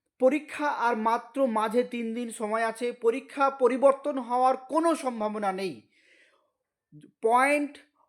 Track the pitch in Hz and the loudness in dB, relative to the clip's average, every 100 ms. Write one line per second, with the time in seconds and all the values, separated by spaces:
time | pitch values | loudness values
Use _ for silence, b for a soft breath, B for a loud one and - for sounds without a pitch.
0 | _ _ 254 294 302 - 294 254 233 220 | _ _ 2 2 -4 -6 -4 0 0 0
1 | 220 240 - 277 262 220 220 233 247 240 | 0 -2 -2 -2 0 0 0 0 -2 -4
2 | 226 226 233 214 208 220 226 220 240 240 | -6 -6 -8 -8 -4 -2 -2 -4 -6 -2
3 | 233 262 262 285 277 269 247 254 269 269 | -2 -2 -6 -2 0 2 2 6 4 4
4 | 294 269 233 247 254 262 - 311 330 320 | -2 -6 -2 2 2 0 -2 0 2 0
5 | 262 226 214 214 202 185 190 113 - b | -4 -4 -4 -2 -4 -4 -6 -8 -18 b
6 | b b b b b b _ _ _ 147 | b b b b b b _ _ _ -20
7 | - _ 220 240 277 294 285 - _ _ | -20 _ 2 4 4 2 -2 -8 _ _